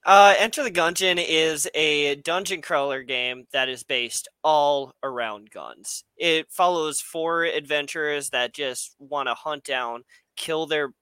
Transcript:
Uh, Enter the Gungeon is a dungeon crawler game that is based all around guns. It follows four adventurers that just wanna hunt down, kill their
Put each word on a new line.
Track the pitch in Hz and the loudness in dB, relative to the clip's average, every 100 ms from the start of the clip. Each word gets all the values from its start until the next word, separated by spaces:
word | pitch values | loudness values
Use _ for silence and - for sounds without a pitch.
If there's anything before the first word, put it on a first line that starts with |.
Uh, | - 196 202 190 | 8 10 10 8
Enter | 220 302 | 2 0
the | 262 | -2
Gungeon | 175 165 175 185 175 | 0 0 2 0 0
is | 175 160 160 151 - 151 | 2 2 2 0 -4 0
a | 156 147 147 143 | 0 2 0 -2
dungeon | 151 175 190 185 | -2 -4 -4 -8
crawler | - 156 139 135 | -2 -2 0 -4
game | 123 131 123 127 123 | -4 -4 -4 -6 -6
that | 135 131 | -2 -2
is | 123 | -4
based | - 131 120 - - _ | -4 -4 -2 -6 -10 _
all | 156 151 143 143 135 _ | 2 4 4 0 -4 _
around | 135 123 113 104 107 | -8 -6 -6 -8 -14
guns. | - 62 - 95 - _ _ | -16 -16 -16 -12 -12 _ _
It | 170 160 156 | 0 0 -2
follows | - 180 175 156 139 | 0 0 2 -2 -6
four | - 165 160 170 | -8 -6 -2 0
adventurers | 165 156 143 147 143 165 151 147 139 | -2 -4 -4 -4 -4 -6 -4 -4 -4
that | 131 120 | -4 -4
just | - 139 123 - _ | -4 -6 -6 -12 _
wanna | 139 143 131 117 | -8 -6 -4 -4
hunt | 156 147 | -6 -8
down, | 139 131 120 117 _ _ _ - | -6 -6 -4 -10 _ _ _ -14
kill | - 160 156 | -6 -4 -2
their | 156 139 - | -2 -4 -8